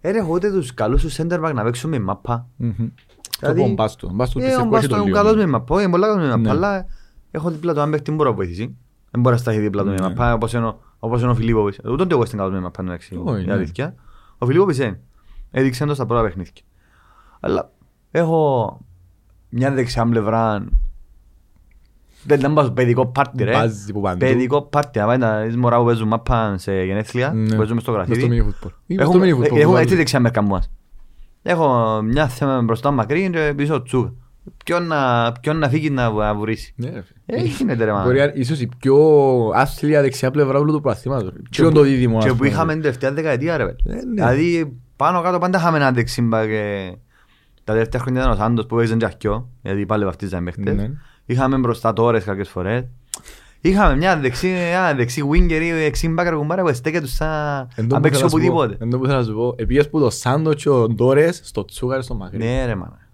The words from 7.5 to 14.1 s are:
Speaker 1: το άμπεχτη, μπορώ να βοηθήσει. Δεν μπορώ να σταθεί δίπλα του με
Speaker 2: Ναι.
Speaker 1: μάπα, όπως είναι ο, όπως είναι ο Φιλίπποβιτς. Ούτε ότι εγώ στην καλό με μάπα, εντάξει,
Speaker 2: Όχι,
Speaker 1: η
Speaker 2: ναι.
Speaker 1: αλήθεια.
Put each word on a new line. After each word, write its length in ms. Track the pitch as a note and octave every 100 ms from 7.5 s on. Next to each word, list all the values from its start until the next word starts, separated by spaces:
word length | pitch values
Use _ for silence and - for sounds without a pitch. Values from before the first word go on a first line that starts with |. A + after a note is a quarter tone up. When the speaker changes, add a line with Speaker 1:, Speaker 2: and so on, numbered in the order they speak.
| D#3 E3+
Speaker 1:
το 80 | D3
άμπεχτη, 300 | D3 D3+ D3
μπορώ 180 | D#3 C#3
να 60 | G2+
βοηθήσει. 400 | F#2 E2+ A#2 - _ _ _
Δεν 100 | B2
μπορώ 140 | B2 A#2+
να 60 |
σταθεί 180 | B2 A2
δίπλα 220 | G#2 G2
του 40 | G2+
με 40 | F#2+
Speaker 2:
Ναι. 60 |
Speaker 1:
μάπα, 320 | F#2+ G#2+ A#2+
όπως 200 | A#2 A2+
είναι 120 | A#2+ A2+
ο, 140 | - - _
όπως 220 | A2+ A#2+
είναι 100 | B2
ο 40 | A#2+
Φιλίπποβιτς. 420 | A2+ A2 G#2 G2 A2
Ούτε 160 | C3
ότι 100 | F#3
εγώ 120 | D3+ A#2
στην 120 | G#2+
καλό 140 | F#2+
με 80 | F#2+
μάπα, 220 | F2+ -
εντάξει, 360 | F#2 F2 - F2+
Speaker 2:
Όχι, 180 | F2 A2
Speaker 1:
η 20 | F#2
Speaker 2:
ναι. 80 |
Speaker 1:
αλήθεια. 420 | G2 E2+ E2+ D3 - -